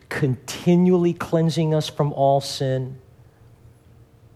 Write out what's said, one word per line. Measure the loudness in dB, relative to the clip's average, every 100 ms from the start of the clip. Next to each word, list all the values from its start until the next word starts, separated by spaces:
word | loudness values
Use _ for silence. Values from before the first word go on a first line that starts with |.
| -12
continually | -4 -2 -2 -8 -4 2 4 4 4 2
cleansing | -2 -2 0 0 0 0 0
us | -2
from | -2 -4
all | 2 2 2
sin, | -2 -6 -4 -4 -6 -12 -20 -20 -20 _ -20 -20 -20 _ _ -20 _ _ _